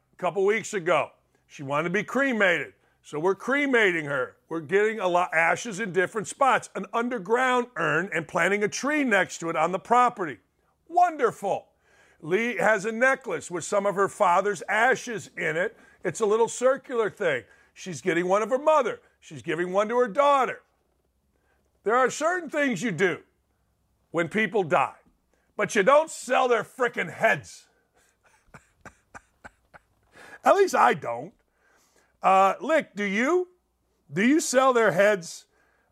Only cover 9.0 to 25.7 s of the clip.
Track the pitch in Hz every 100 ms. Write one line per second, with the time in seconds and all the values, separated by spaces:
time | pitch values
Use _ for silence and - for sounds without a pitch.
9 | 269 196 180 - 170 165 160 185 - 240
10 | 247 240 170 120 _ _ _ _ - 339
11 | 359 302 233 - 196 147 - _ _ _
12 | _ _ 151 190 233 196 190 220 208 220
13 | 262 262 240 160 - 175 - 202 202 190
14 | 196 - 196 175 202 190 - 208 247 254
15 | - 208 - - 170 156 190 - - _
16 | 185 - 214 220 226 - 254 269 269 240
17 | 208 - 180 131 - _ _ - 190 143
18 | 180 165 180 196 214 262 302 311 233 135
19 | _ _ - 147 131 160 180 190 214 240
20 | 247 233 285 277 226 120 _ _ _ _
21 | _ _ _ _ _ _ _ _ 196 240
22 | 254 - 311 359 320 311 277 196 233 151
23 | 185 139 - _ _ _ _ _ _ _
24 | _ 160 165 208 214 208 165 170 123 -
25 | _ _ _ _ _ - 208